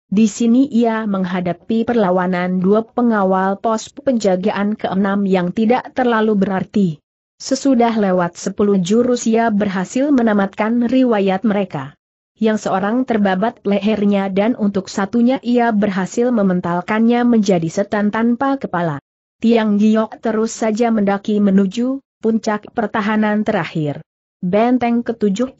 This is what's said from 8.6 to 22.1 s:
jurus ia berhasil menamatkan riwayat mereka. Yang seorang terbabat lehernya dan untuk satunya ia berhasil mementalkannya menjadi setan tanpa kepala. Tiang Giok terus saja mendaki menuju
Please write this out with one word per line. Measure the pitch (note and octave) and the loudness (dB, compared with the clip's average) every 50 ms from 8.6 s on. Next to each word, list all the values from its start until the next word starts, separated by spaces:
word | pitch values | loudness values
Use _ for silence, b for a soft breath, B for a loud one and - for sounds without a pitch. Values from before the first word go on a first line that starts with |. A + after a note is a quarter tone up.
| G#3 G3+ G3+ | 0 2 2
jurus | F#3+ F3 E3+ G#3+ A#3 B3 B3 B3 A#3+ - | 2 2 2 2 2 2 2 0 -2 0
ia | A#3 A3 A3+ A3+ | 0 0 2 0
berhasil | A#3 G#3+ G3 G#3 G3+ F3+ G3 F3+ - - C4 C#4 D4+ | 0 0 0 -2 -2 -2 -4 -6 -4 -2 -2 0 2
menamatkan | D4 A#3+ A3+ A3 G#3 G3+ G3 G3 - - G#3 A3 A#3+ A#3+ A#3+ | 2 2 2 2 2 0 0 -2 -2 -4 -2 -2 0 0 0
riwayat | A3+ B3+ C4 C4 A#3+ A3 G3+ G3 F#3+ F#3 F#3+ - | 0 2 2 2 2 2 2 0 0 0 0 0
mereka. | A3 G3 G#3 G3 F#3 - C#3+ C3 C#3+ - _ _ _ _ _ _ _ _ | 0 0 0 -2 -4 -6 -10 -10 -10 -16 _ _ _ _ _ _ _ _
Yang | - A3 A3 G#3+ G#3+ - | -2 0 0 0 0 -2
seorang | F3 E3+ F#3+ G3 G3+ A#3 B3+ B3+ | -2 -2 0 0 0 0 -2 -2
terbabat | - A3+ G#3+ G3+ F#3+ F#3 F#3 A3 A#3 A#3+ - - | 0 0 0 2 2 0 0 -2 -2 -4 -4 -4
lehernya | G3+ G3+ G3+ G3 G#3+ G#3+ G3+ G#3 G3+ G3+ G3 G3 | -2 -2 0 0 0 0 2 2 0 2 0 -2
dan | G3 F#3+ G3 G3+ A#3 B3 - | -2 0 0 0 0 0 0
untuk | G#3+ G3+ G3+ G3 F#3+ - | -2 -2 -2 -4 -6 -6
satunya | - G#3 G3 G3 - A#3+ A#3 B3 C4 C4+ - | -4 -4 -4 -2 0 2 2 2 0 0 -2
ia | A#3 A#3+ A#3+ A#3 A#3 | 0 0 2 2 2
berhasil | A3 G3+ G#3 G3+ F#3 F#3+ F3+ - - A#3 A#3+ | 2 0 0 0 -2 -2 -4 -4 -2 -2 0
mementalkannya | B3+ B3+ G#3 G3+ F#3 F3+ F3+ - F3 F3 F3 F3 - G#3+ A3 A3+ A3+ A#3+ A#3+ A#3+ | 0 0 2 2 2 0 0 -2 -2 -4 -4 -4 -2 -2 0 2 2 2 2 2
menjadi | A#3+ A#3 A3 G3 G#3+ F#3 F3 E3 E3 | 2 2 2 2 2 2 0 0 -2
setan | - G3 G3+ G3+ A3 G#3 G#3 G#3 | -2 -4 -4 -2 -2 0 0 0
tanpa | G#3 A3 A3+ A#3+ A#3+ A#3 C4+ C4+ C#4 C4+ | 0 0 0 0 0 0 0 -2 -2 -2
kepala. | - - - F3 F3 E3 C#3+ C3+ _ _ _ _ _ _ _ - | -4 -6 -4 -2 -2 -2 -4 -6 _ _ _ _ _ _ _ -2
Tiang | - A3+ A#3 A3+ A3 G#3+ G3+ G3+ | 0 2 2 2 2 2 2 2
Giok | G#3+ A3 A3 A3 A3 G#3+ - - | 4 4 4 2 0 -2 -6 -8
terus | - A#3 G#3+ G#3+ A3 A3+ | -6 -4 -2 -2 -2 -4
saja | - - A#3+ A3 G#3+ G#3+ A#3+ A#3 | -4 -4 -4 -2 0 0 0 0
mendaki | A3+ G#3+ G3+ G3 G3 G3 - G#3+ G#3 G#3+ | 0 0 0 0 0 -2 -2 -2 0 2
menuju | G#3 G3 F#3+ G3 G3 F#3+ F#3 A#3 A#3+ C4 C4+ C#4 _ _ | 2 4 4 4 2 2 0 -2 -4 -4 -4 -6 _ _